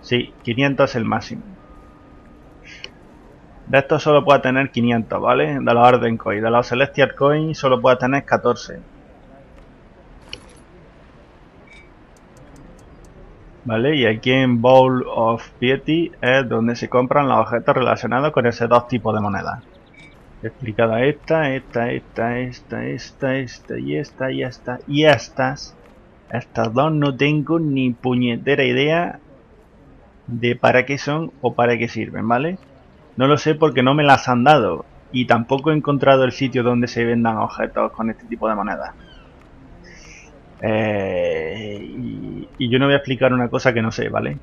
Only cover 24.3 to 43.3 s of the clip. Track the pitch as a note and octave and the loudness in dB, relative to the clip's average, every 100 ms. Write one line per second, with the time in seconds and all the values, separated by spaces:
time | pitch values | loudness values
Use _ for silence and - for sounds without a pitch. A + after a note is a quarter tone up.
24.3 | C3+ C3 - - B2 - C#3+ D#3 C3+ - | -4 -6 -8 -10 -10 -4 2 4 4 0
25.3 | - C3 C#3+ - - - - - - - | -4 -4 -4 -14 -20 -20 -20 -20 -20 -10
26.3 | A#2 - - A2+ A2+ D3+ D3+ C#3+ C3 C#3+ | -10 -8 -4 -2 0 0 0 -2 0 0
27.3 | D3+ C3+ E3 D#3 C3+ C3 A#2 B2+ B2 B2 | 0 0 -2 0 0 -2 -2 -2 0 0
28.3 | A#2 G2 - C3 B2 D3 E3 F3 - _ | -2 -2 0 2 2 0 0 -2 -8 _
29.3 | - _ - _ _ - - - _ - | -20 _ -20 _ _ -20 -20 -20 _ -12
30.3 | A#2+ A#2+ A#2+ B2+ B2 B2 C#3 - D3+ E3 | -4 -2 2 2 2 0 -4 -4 -4 -6
31.3 | - A#2+ A#2 A#2+ A#2+ A#2 A2+ G#2+ F#2 G#2+ | -4 -4 0 0 0 -4 -6 -8 -6 -2
32.3 | A#2+ D#3 F#3+ - - - - - - C3+ | -2 -2 -8 -14 -20 -20 -20 -16 -2 2
33.3 | D3 D#3 D#3 D#3 C3 B2+ D3 D3 C3 - | 2 0 2 2 2 2 4 4 4 4
34.3 | B2 B2+ D3+ G#2 D#2+ - - - B2+ A#2+ | 2 6 4 4 -2 -10 -20 -8 -4 0
35.3 | A#2+ A#2 C3+ C#3 D#3 C#3+ C#3+ C3+ C3+ C3 | 0 2 -2 2 0 0 2 4 4 4
36.3 | - C3 B2 A#2+ A#2+ A#2+ - A#2 A#2 A#2 | 0 -2 0 0 0 0 -2 0 2 0
37.3 | A2 G#2+ - A2+ A2+ A2 - A2+ A2 - | 0 -4 -4 -6 -2 -4 -2 -6 -6 -12
38.3 | A#2 A2 G#2+ G2+ E2 C2+ - - - - | -6 -2 -2 -4 -6 -10 -14 -20 -20 -20
39.3 | - - - - - - - - - - | -20 -20 -20 -20 -20 -20 -20 -20 -20 -20
40.3 | - - - G#2+ A2 A2 G#2 F#2+ F2+ F2 | -20 -20 -10 -4 -2 -2 -2 -4 -2 -2
41.3 | D#2+ D#2+ G2+ G#2+ G#2 - - A#2 G#2+ G#2 | -2 -6 -10 -12 -12 -14 -12 -10 -10 -12
42.3 | G2+ - - B2 B2+ C#3 C#3 C3 B2 C3 | -12 -14 -8 -2 0 2 0 0 0 0